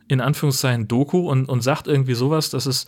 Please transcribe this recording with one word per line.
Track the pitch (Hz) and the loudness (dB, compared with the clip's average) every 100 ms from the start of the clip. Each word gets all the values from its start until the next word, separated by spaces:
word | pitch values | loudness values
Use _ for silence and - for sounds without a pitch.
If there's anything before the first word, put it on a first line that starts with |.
| - | -2
in | 135 | 0
Anführungszeichen, | 123 147 147 135 131 120 107 | 0 0 0 0 0 0 0
Doku | 120 143 180 175 | 0 2 0 2
und, | 131 131 | 0 0
und | 123 | 0
sagt | 127 151 - | 0 0 0
irgendwie | 143 131 | 0 2
sowas, | 117 135 156 151 | 0 0 0 -2
dass | 135 131 | -4 -2
es, | 127 | -4